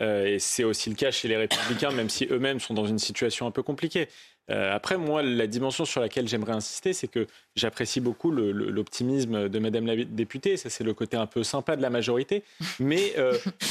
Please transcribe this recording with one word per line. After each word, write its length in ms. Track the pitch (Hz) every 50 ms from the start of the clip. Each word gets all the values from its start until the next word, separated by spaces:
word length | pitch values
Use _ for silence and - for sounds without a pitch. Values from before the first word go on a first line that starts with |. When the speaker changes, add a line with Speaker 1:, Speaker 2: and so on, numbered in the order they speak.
Speaker 1:
Euh, 240 | 113 107 104 101 98
et 140 | 101 101 98
c'est 240 | - - - - 117
aussi 260 | 110 104 - - 113
le 60 | 107
cas 160 | - 143 135
chez 160 | 120 - - 117
les 100 | 110 110
Républicains, 540 | 110 104 - - - 117 120 104 143 143
même 180 | 135 123 113 107
si 160 | - - 131 -
eux-mêmes 300 | 131 123 131 135 139 120
sont 140 | - - 113
dans 120 | 107 104
une 140 | 104 110 104
situation 480 | - - 104 - 127 113 - - 123 117
un 40 |
peu 120 | - 135 -
compliquée. 460 | - 143 - 165 156 - 180 151 - - - - - _ _ _ -
Euh, 220 | 107 104 98 98 101
après, 220 | 104 - - 190 185
moi, 240 | 160 151 151 156 143
la 240 | 127 120 117 113 107
dimension 380 | 110 123 135 135 127 - 160
sur 160 | - - 135
laquelle 260 | 117 104 - 135 123 107
j'aimerais 240 | 120 110 107 110
insister, 400 | 113 110 107 - - - - 190
c'est 160 | 185 - - -
que 200 | - 120 107 - - - _ _ _
j'apprécie 460 | - 120 110 - - 120 - - 143
beaucoup 280 | 123 120 107 - - 170
le, 220 | 156 123 107 101
le, 200 | 101 104 104 101
l'optimisme 760 | 101 107 101 - - - 123 127 135 139 127 117 113 104 101 98
de 120 | 98 110
Madame 260 | 110 110 107 113 113
la 100 | 117 113 113 120
députée. 540 | 117 110 110 113 - - 131 - 196 190 -
Ça, 120 | - 120
c'est 140 | - - 110
le 100 | 113 107
côté 220 | - 117 - -
un 120 | 117 110 107
peu 160 | - 120 110
sympa 340 | - - 139 - - 156 139
de 40 |
la 80 | 135 123
majorité. 540 | 120 120 107 120 120 123 139 - 202 208 - - - -
Speaker 2:
<laughs> 200 | 165 - - -
Speaker 1:
Mais, 340 | 131 139 156 185 202 202 - 156
euh, 200 | 131 127 123 120 - 190 - - - -